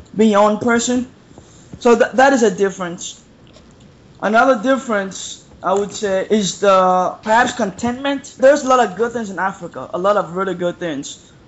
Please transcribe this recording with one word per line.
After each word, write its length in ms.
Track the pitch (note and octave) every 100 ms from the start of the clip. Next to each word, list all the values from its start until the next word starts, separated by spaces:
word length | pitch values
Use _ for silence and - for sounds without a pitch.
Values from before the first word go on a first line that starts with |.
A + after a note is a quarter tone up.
| - F#3
being 160 | A3
your 180 | G3+ G#3
own 80 | G#3+
person. 520 | A#3+ A#3 A#3+ B3+ B3 - _ - - - - -
So 180 | A#3+ A3
th-, 160 | -
that 200 | G#3+ C4+
is 80 | C4+
a 120 | A3
difference. 720 | F3+ G3 F#3+ F3 F3+ - - _ - - - - - - - - -
Another 400 | - A3+ C4+ A#3+
difference, 840 | A#3+ C4 B3 G#3 F#3+ F#3 - - - -
I 140 | E3+
would 180 | G3 G3+
say, 340 | - G#3 F#3+ -
is 300 | G#3+ F#3 -
the 560 | G3+ F#3+ F#3 F#3 F3+ -
perhaps 300 | G#3+ A3+ B3
contentment. 840 | - G3+ F#3 A#3+ B3 C#4 C#4 - -
There's 240 | C4 C#4+
a 60 | B3+
lot 100 | B3+
of 180 | A3 F3
good 160 | A#3
things 160 | A#3 G#3
in 120 | F3
Africa, 500 | F#3+ F#3 E3+ - B2+
a 60 | F3
lot 180 | F#3+ G#3
of 200 | E3 F3
really 180 | F#3+
good 240 | F3 F3 E3+
things. 540 | F3 C#3 C#3 - - -